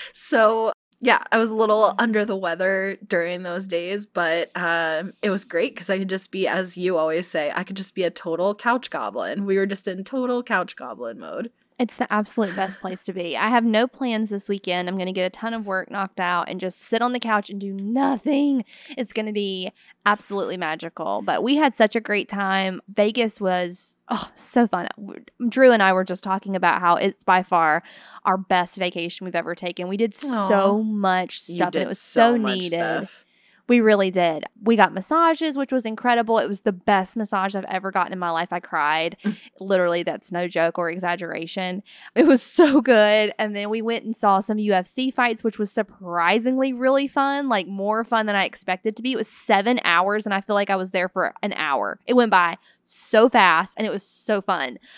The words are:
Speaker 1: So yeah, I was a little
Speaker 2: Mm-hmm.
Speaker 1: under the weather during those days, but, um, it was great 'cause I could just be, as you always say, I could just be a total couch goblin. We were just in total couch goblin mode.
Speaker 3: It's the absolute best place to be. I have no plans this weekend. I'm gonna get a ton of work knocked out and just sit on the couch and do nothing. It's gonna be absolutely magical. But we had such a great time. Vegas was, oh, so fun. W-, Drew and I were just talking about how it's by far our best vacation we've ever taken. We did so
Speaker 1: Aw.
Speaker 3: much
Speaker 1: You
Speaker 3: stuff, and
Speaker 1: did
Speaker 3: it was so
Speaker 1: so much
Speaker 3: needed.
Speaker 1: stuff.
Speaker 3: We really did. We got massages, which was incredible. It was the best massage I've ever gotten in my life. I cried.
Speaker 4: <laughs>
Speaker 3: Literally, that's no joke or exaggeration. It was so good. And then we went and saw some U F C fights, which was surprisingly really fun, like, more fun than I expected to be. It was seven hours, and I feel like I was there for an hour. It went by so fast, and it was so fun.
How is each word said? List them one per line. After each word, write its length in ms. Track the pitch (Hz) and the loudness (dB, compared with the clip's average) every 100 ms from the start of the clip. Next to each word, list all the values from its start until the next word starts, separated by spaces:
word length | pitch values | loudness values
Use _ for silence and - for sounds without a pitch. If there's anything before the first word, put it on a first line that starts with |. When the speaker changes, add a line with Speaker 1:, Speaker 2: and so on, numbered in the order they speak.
| - | -14
Speaker 1:
So 600 | - - 262 220 226 220 - _ _ | -8 0 4 4 4 -2 -4 _ _
yeah, 200 | 247 - - | 2 2 2
I 60 | 226 | 0
was 100 | 226 | 0
a 60 | |
little 400 | 220 220 214 208 | 2 2 4 4
Speaker 2:
Mm-hmm. 40 | 196 | 2
Speaker 1:
under 280 | 233 214 214 | 0 0 -2
the 100 | 190 | -4
weather 640 | 180 170 185 190 196 190 - | -4 -2 0 0 -2 -6 -2
during 360 | 180 170 180 | -2 0 -4
those 240 | 180 175 190 | -6 -8 -4
days, 380 | 175 175 208 | -4 -2 -6
but, 460 | 208 180 170 170 - | -6 -4 0 0 -2
um, 600 | 180 175 165 165 156 180 - | -4 -2 0 0 -2 -6 -6
it 80 | 214 | -4
was 160 | 190 - | -4 -2
great 280 | 170 240 | -2 -2
'cause 140 | - 175 | -4 -4
I 80 | 190 | -4
could 120 | 190 | -4
just 200 | 190 - | -6 -6
be, 160 | 190 170 | -4 -2
as 300 | 185 185 180 | -2 -4 -4
you 220 | 180 170 | -2 0
always 280 | 160 160 180 | 0 -2 -2
say, 240 | 160 147 | -4 -4
I 100 | - | -4
could 120 | 180 190 | -8 -8
just 180 | 185 | -8
be 100 | - | -4
a 60 | 175 | -4
total 440 | - 175 165 190 | -4 -6 -2 -2
couch 360 | 208 240 254 - | -2 -2 -2 -2
goblin. 560 | 151 107 107 92 151 202 | -8 -6 -6 -6 -4 0
We 100 | 196 | 0
were 80 | 196 | 0
just 220 | 196 - | -4 -8
in 160 | 185 | -8
total 380 | 190 269 247 247 | -6 -4 -2 -4
couch 340 | 247 202 175 - | -2 -2 -4 -10
goblin 420 | 127 113 117 110 | -14 -10 -12 -12
mode. 320 | 78 92 233 _ _ - | -12 -10 -10 _ _ -4
Speaker 3:
It's 160 | 240 - | -4 -4
the 160 | 247 | -2
absolute 420 | 208 214 - 202 | -2 -2 -2 -4
best 240 | 185 190 190 | -4 -6 -6
place 240 | 190 185 | -10 -10
to 100 | - | -10
be. 240 | 185 175 123 | -8 -6 -2
I 100 | 214 | 2
have 160 | 247 | 2
no 220 | 233 214 254 | 4 2 0
plans 400 | - 254 220 214 | -2 -4 -2 -4
this 220 | 202 - | -4 -4
weekend. 360 | 202 185 180 180 | -4 -2 -2 -2
I'm 120 | 190 | -4
gonna 160 | 185 | -4
get 100 | 185 | -2
a 60 | 185 | -4
ton 240 | - 226 | -4 -8
of 120 | 226 202 | -6 -4
work 240 | 190 - | -6 -4
knocked 300 | 202 190 - | -6 -6 -4
out 300 | 175 175 - | -2 0 -2
and 100 | 185 | -6
just 180 | 185 - | -6 -6
sit 220 | - 226 | -2 0
on 120 | 240 | 0
the 40 | 247 | -2
couch 300 | 233 214 208 | 0 0 -2
and 100 | 202 | -8
do 140 | 196 | -8
nothing. 920 | 196 202 240 277 262 - 285 285 269 - - - 285 | -6 -4 0 0 0 0 2 2 0 -2 -12 -14 -10
It's 160 | 233 | -8
gonna 180 | 220 214 | -6 -4
be 400 | 208 196 190 185 - _ _ | -2 -2 -4 -8 -12 _ _
absolutely 540 | 202 208 - 202 147 180 | -2 -2 -2 -4 -4 -4
magical. 640 | 160 160 170 - 160 101 | -4 -6 -8 -8 -4 -2
But 200 | 196 143 | 0 0
we 140 | 233 285 | 2 4
had 160 | 294 | 4
such 240 | - 214 233 | 4 2 2
a 40 | |
great 280 | 220 208 - | -2 -2 -2
time. 540 | 196 196 190 190 185 - | -4 -2 0 0 -4 -4
Vegas 520 | 202 208 226 226 - | 0 2 2 -2 0
was, 560 | 190 180 175 185 - - - | 0 0 -2 -6 -16 -16 -6
oh, 220 | 226 - | -6 -6
so 320 | - - 247 233 | -12 -2 2 2
fun. 220 | 175 - - | 0 -6 -10
W-, 260 | 202 - - - 240 | -14 -16 -18 -6 -2
Drew 240 | 262 262 | 6 8
and 100 | 233 | 8
I 120 | 190 | 6
were 100 | 185 | 4
just 180 | 185 180 | 0 -4
talking 320 | 196 190 196 | -4 -4 -4
about 280 | 185 175 - | 0 2 4
how 140 | 175 170 | 4 4
it's 280 | 196 - | 2 0
by 180 | - 185 | 2 2
far 400 | 185 175 160 156 - - - - - | 4 2 4 2 -2 -16 -20 -6 0
our 100 | 190 | 0
best 400 | 190 180 180 - | 2 0 0 -2
vacation 480 | 180 175 170 - | -4 -4 -8 -8
we've 100 | 185 | -6
ever 200 | 175 160 | -4 -4
taken. 340 | 175 180 180 180 | -6 -8 -8 -4
We 80 | 202 | -2
did 180 | 226 | -2
so 640 | - 285 233 196 202 196 208 | -2 -4 -2 2 4 4 2
Speaker 1:
Aw. 20 | |
Speaker 3:
much 640 | 220 208 190 185 175 - - | 0 0 2 2 -2 -8 -8
Speaker 1:
You 60 | |
Speaker 3:
stuff, 120 | 175 180 | -2 -2
and 40 | |
Speaker 1:
did 100 | 160 | -2
Speaker 3:
it 60 | 139 | -4
was 100 | 196 | -4
so 360 | - 240 226 | -2 4 4
Speaker 1:
so 40 | 240 | 4
much 180 | 208 190 | 0 -2
Speaker 3:
needed. 180 | 180 170 | -2 -2
Speaker 1:
stuff. 480 | 170 233 202 - _ _ _ _ - | -2 -4 -8 -14 _ _ _ _ 2
Speaker 3:
We 100 | 240 | 4
really 300 | 220 208 190 | 6 4 4
did. 360 | 180 175 156 - _ | 2 2 0 -8 _
We 140 | 208 | 2
got 180 | 226 190 | 6 4
massages, 640 | 190 - 311 330 311 320 277 | 2 0 4 4 2 0 -2
which 140 | 269 | -2
was 160 | 262 220 | -2 -2
incredible. 540 | 220 247 240 226 226 | -2 0 2 2 2
It 80 | 143 | 2
was 140 | 196 | -2
the 100 | 220 | -4
best 420 | 180 - 202 190 | -2 2 2 2
massage 400 | 233 208 196 196 | -4 -4 -2 -2
I've 80 | 196 185 | -4 -4
ever 260 | 185 190 | -4 -2
gotten 200 | 190 175 | -2 -2
in 60 | 185 | -2
my 120 | 175 | -2
life. 220 | 165 170 | -2 -2
I 60 | 175 | -6
cried. 580 | - 165 147 156 165 180 208 202 | -4 -2 0 0 -2 -4 -6 -8
Speaker 4:
<laughs> 220 | - - | -10 -12
Speaker 3:
Literally, 420 | 190 190 175 170 | 0 2 2 0
that's 300 | 170 151 - | -2 -6 -6
no 160 | 175 175 | -6 -4
joke 280 | 170 170 170 | 0 0 0
or 140 | 170 | -4
exaggeration. 920 | 180 180 175 170 160 165 - 185 185 - - - - | -4 -4 -4 -6 -8 -8 -6 -6 -6 -10 -18 -2 4
It 100 | 302 | 6
was 160 | 262 | 6
so 380 | - - 311 262 | 4 4 4 6
good. 520 | 240 226 208 214 208 - | 6 6 6 4 2 -2
And 160 | 214 | -4
then 160 | 202 208 | -4 -4
we 100 | 220 | -4
went 240 | 220 233 | -2 -4
and 120 | 214 220 | -6 0
saw 240 | 208 190 | 2 4
some 180 | 208 214 | 2 0
U 140 | 208 | 2
F 160 | 185 185 | 2 0
C 240 | - 262 | -4 -2
fights, 320 | 262 240 220 | 0 0 0
which 120 | 226 - | -4 -4
was 140 | 208 | -4
surprisingly 1000 | - 208 - 180 170 170 220 233 262 269 | -2 -4 -6 -6 0 2 2 2 0 0
really 340 | 247 262 277 277 | 0 2 2 2
fun, 420 | 294 277 277 277 | 0 0 0 0
like, 200 | 214 180 | -2 -2
more 340 | 196 202 220 | -4 -2 -2
fun 240 | 226 226 214 | 0 0 0
than 80 | |
I 100 | 202 | 0
expected 520 | 185 - - 185 220 214 | -2 -4 -6 -4 -4 -4
to 80 | |
be. 80 | 247 | -4
It 40 | 233 | -4
was 120 | 220 | -4
seven 500 | - - 196 202 247 | -4 2 2 2 2
hours, 420 | - 170 190 208 214 | 4 4 2 0 -2
and 80 | |
I 60 | 196 | -4
feel 140 | 196 202 | 0 -2
like 120 | 202 | 0
I 60 | |
was 160 | 196 185 | -2 -2
there 180 | 185 180 | -2 -2
for 240 | 185 147 - | -2 -4 -4
an 120 | 208 | -8
hour. 480 | - 151 135 101 - - | -4 -2 -2 -2 -4 2
It 60 | |
went 180 | 247 233 | 4 6
by 260 | 190 170 170 _ _ | 6 4 -2 _ _
so 460 | - - - 220 247 | -14 -10 2 6 8
fast, 460 | 240 190 160 190 - | 8 8 6 2 -4
and 100 | 214 | -6
it 60 | |
was 100 | 190 | -6
so 380 | - - - 208 | -8 -8 -2 -2
fun. 400 | 190 175 135 123 - | 0 -2 -4 -8 -18